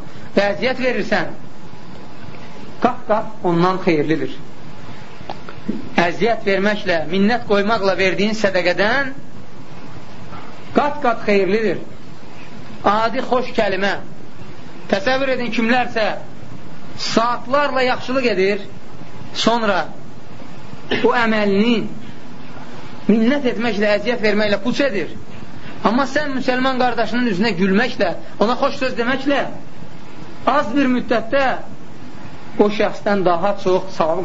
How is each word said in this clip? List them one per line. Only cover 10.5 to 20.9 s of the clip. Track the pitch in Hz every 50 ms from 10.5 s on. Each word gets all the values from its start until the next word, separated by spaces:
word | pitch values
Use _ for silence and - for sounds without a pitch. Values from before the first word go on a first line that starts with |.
| - - - -
qat-qat | - 233 269 294 285 - - 240 226 226 -
xeyirlidir. | 214 202 202 190 180 196 226 220 196 156 123 - - - - - - - - - - - - - - - - - - - -
Adi | - - 202 220 226 226 202 262
xoş | 247 - 247 254 247 247
kəlmə. | 208 240 214 196 185 185 196 196 175 139 - - - - - - - - - - - - - - - - -
Təsəvvür | - 208 196 196 254 262 262 269 262 254
edin, | 247 240 233
kimlərsə | 214 247 226 226 247 254 240 214 - 226 214 190 156 - - - - - - - - - - - - - - - - -
saatlarla | - - - 220 226 240 240 233 202 247 262 285 285 277 254 262 254
yaxşılıq | 254 240 - - - 254 269 240
edir, | 233 202 185 190 196 208 190 202 - - - - - - - - - - - - -
sonra | - - - 220 233 240 220 208 196 175 151 160 - - - - - - - - - - - - - - - - - - - -